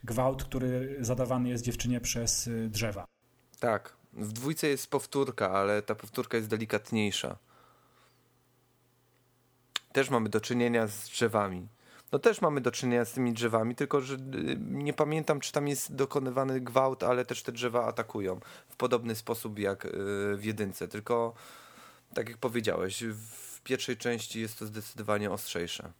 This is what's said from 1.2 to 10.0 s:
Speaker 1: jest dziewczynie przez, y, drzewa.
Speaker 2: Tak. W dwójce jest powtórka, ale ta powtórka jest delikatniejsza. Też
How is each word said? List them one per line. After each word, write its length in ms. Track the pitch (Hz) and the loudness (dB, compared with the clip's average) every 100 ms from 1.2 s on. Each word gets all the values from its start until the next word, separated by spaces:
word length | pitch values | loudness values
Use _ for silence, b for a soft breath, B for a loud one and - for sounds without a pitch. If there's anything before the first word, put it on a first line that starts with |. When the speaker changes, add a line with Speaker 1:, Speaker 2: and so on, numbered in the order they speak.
| 123 127 123 | 2 2 2
Speaker 1:
jest 140 | 120 | 0
dziewczynie 380 | 117 117 120 123 | -2 -2 0 0
przez, 460 | - 120 117 - - | 0 0 0 0 0
y, 220 | 113 113 | -2 -2
drzewa. 360 | 104 113 98 90 _ _ _ _ _ | 0 -2 -4 -10 _ _ _ _ _
Speaker 2:
Tak. 380 | 120 104 - - _ | 2 2 0 -20 _
W 180 | - 107 | -8 -6
dwójce 340 | 110 131 160 156 | -4 -2 0 2
jest 200 | 135 - | 0 0
powtórka, 640 | 139 - 143 135 117 98 | -2 0 0 0 2 2
ale 300 | 95 98 104 | 4 4 2
ta 140 | 104 107 | 0 -4
powtórka 420 | 110 - 120 117 | -4 -4 0 0
jest 120 | 107 | 0
delikatniejsza. 880 | 110 110 104 - 113 104 95 65 90 _ b b b b b b b _ _ _ _ _ _ _ _ _ _ _ _ _ _ _ - _ | -2 0 -2 0 2 2 0 -4 -8 _ b b b b b b b _ _ _ _ _ _ _ _ _ _ _ _ _ _ _ -10 _
Też 180 | - | 2